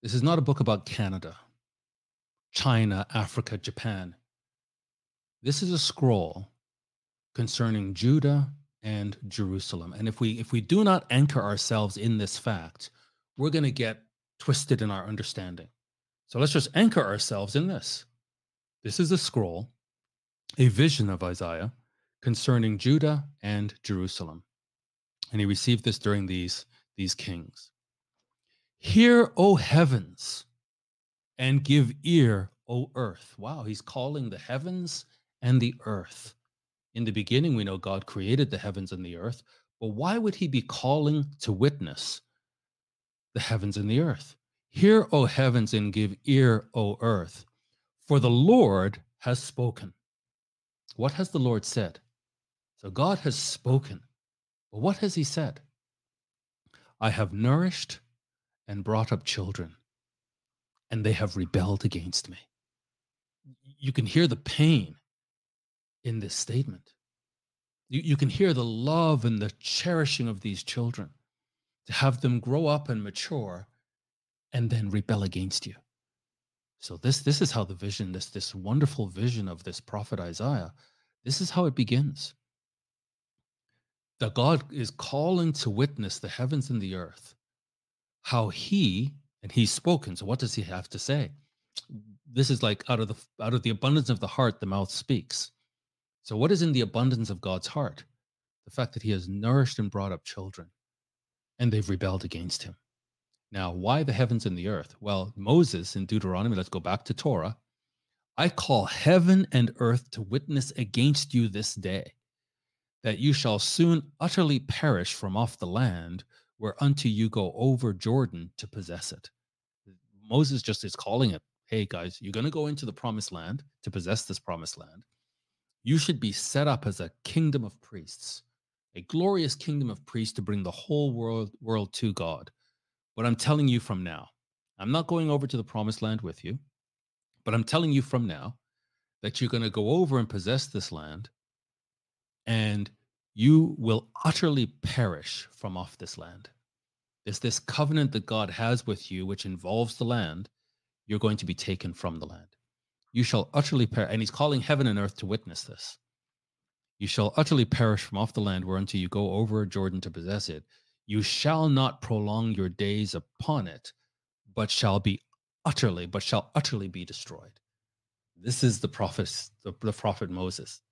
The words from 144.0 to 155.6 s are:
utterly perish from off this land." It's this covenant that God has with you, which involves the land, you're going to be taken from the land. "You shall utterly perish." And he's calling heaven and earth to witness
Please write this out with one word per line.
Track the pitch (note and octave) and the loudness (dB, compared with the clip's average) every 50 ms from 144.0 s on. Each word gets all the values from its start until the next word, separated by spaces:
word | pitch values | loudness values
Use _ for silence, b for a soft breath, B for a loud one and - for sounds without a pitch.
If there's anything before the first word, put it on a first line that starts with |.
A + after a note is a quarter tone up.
| - _ _ - - | 0 _ _ -2 0
utterly | D#3+ D#3 - - E3 D3 C3+ A#2+ - | 0 0 2 2 2 2 2 0 -2
perish | - _ - - - - A#2+ G2+ E2+ D2 - - - - - - | -4 _ -8 -4 0 0 0 0 -2 -6 -8 -10 -10 -12 -12 -16
from | _ _ - G#2 F2+ | _ _ -10 -10 -8
off | F2+ F2+ - - _ | -8 -10 -12 -14 _
this | A2+ G#2 - - | -16 -14 -14 -14
land." | E2 E2+ E2+ F#2+ G#2 - _ _ _ _ _ _ _ _ _ _ _ _ _ _ _ | -16 -18 -20 -20 -20 -20 _ _ _ _ _ _ _ _ _ _ _ _ _ _ _
It's | - A2 - | -10 -8 -4
this | - A#2+ A2 - | -4 -4 -4 -4
covenant | _ - - - D3+ C#3+ D#3 D#3 D3 C#3 C#3+ | _ -6 -2 0 0 2 4 2 2 2 0
that | A2 F#2+ | -4 -6
God | - A2+ A2 G#2 F#2 | -2 -2 -2 -2 -2
has | F2+ - A2+ A2+ B2 A#2+ - - | -2 -2 0 0 0 0 0 -4
with | G#2 - - - | -8 -8 -8 -10
you, | F#2+ F#2 F#2 | -8 -8 -6
which | F#2+ G2 F#2+ - | -6 -8 -8 -8
involves | G2 F#2 F2 F2+ F2+ G2+ A2+ A#2+ A2+ A#2 - | -10 -10 -8 -6 -4 0 0 0 -2 -2 -6
the | A#2+ | -4
land, | A#2 B2 A#2+ G2+ D#2+ D#2 E2+ G2+ - _ _ _ _ _ _ _ _ _ _ _ | -2 -2 -2 -2 -4 -6 -10 -14 -16 _ _ _ _ _ _ _ _ _ _ _
you're | - G#2 G#2 | -6 -4 0
going | - A2 G#2+ G#2+ | 2 0 0 0
to | - | -2
be | E2+ F#2 | -6 -6
taken | - - - F#2+ F#2 - F#2 E2+ | -6 -4 -6 -6 -4 -4 -10 -10
from | - - F2+ E2 D#2+ | -6 -8 -8 -8 -8
the | D#2+ | -12
land. | D#2 E2+ F2 F2 _ _ _ _ _ _ _ _ _ _ _ _ _ | -12 -14 -18 -20 _ _ _ _ _ _ _ _ _ _ _ _ _
"You | _ A#2 B2 | _ -2 0
shall | - - A2+ F#2 - - | 2 2 0 0 0 0
utterly | D3 C#3+ - - C3+ A#2+ | 0 0 2 2 2 0
perish." | G#2+ - A#2 G#2 - | 2 0 -2 -2 -2
And | G2 A2 | -2 -2
he's | A2+ G#2+ | -4 -4
calling | - - D3 D3+ D3 C3 | -2 0 0 2 2 0
heaven | A2 - D3+ C#3 C3+ B2 | 2 2 2 2 4 2
and | G#2 G2+ | 2 0
earth | G2+ G2 - - | -2 -4 -6 -8
to | - | -8
witness | F#2 G#2 A2 - - E2 - | -6 -6 -6 -6 -10 -14 -14